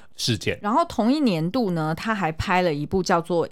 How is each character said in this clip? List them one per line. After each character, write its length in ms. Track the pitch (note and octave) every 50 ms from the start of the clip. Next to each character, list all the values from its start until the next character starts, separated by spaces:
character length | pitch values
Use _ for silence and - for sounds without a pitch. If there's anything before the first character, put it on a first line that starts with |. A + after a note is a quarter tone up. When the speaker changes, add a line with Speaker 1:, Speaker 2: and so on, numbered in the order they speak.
| - - -
Speaker 1:
事 200 | - - - A#2+
件。 220 | F#2+ - G#2 F2+ -
Speaker 2:
然 120 | - G#3 A3+
后 100 | D#4 E4+
同 280 | F4 - - G#3 A3+ C4+
一 60 | D#4+
年 300 | D4 A#3+ F#3 D#3+ E3+ F#3
度 220 | F#3 C4+ A#3+ F#3+
呢， 220 | F3 E3 D#3 D#3 D#3+
他 200 | - - A3 A3
还 160 | G3+ F#3+ D#3
拍 320 | D#3+ - - - F#3 F3+ F#3
了 100 | F3 D3+
一 120 | C#3+ D3
部 180 | B2+ - F#3+ F3
叫 180 | - F#3+ E3+
做 260 | E3 - F3+ E3+ D#3 -